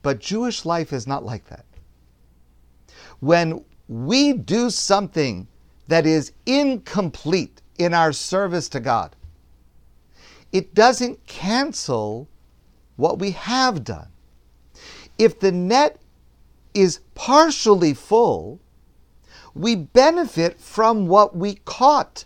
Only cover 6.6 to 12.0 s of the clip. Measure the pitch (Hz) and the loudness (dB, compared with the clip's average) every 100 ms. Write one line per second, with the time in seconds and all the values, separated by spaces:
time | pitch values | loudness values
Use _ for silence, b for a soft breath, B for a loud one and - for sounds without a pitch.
6.6 | 285 247 - 196 180 - 143 185 147 _ | 0 -2 -6 -4 -4 -6 -4 -2 -4 _
7.6 | _ - 175 170 160 143 - 185 196 170 | _ -4 0 2 2 0 -4 -4 -2 -4
8.6 | - 143 123 117 80 _ - - _ _ | -6 -8 -2 -2 -4 _ -20 -20 _ _
9.6 | _ _ _ _ _ b b b b 190 | _ _ _ _ _ b b b b -6
10.6 | - 190 233 262 247 - - - 185 233 | -2 4 4 4 -4 -8 -18 -10 -4 -2
11.6 | 285 - - 120 | -2 -6 -6 -4